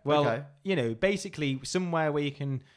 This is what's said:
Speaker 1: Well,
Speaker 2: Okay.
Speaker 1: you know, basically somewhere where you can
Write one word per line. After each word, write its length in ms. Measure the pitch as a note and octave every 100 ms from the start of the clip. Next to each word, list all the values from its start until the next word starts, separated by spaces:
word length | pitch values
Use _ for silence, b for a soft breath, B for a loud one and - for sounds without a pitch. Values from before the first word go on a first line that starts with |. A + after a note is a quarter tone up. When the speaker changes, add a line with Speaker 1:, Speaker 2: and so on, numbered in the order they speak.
Speaker 1:
Well, 220 | C#3+ D3+ C#3
Speaker 2:
Okay. 140 | A#2 C#3+ -
Speaker 1:
you 140 | F#3+ F3
know, 180 | A#2
basically 680 | A2+ F#3+ G3+ G3 D#3 C#3+ C3+
somewhere 480 | C3+ F#3 F3+ E3 D#3
where 100 | D3
you 80 | C#3+
can 300 | C#3 C#3 C3 -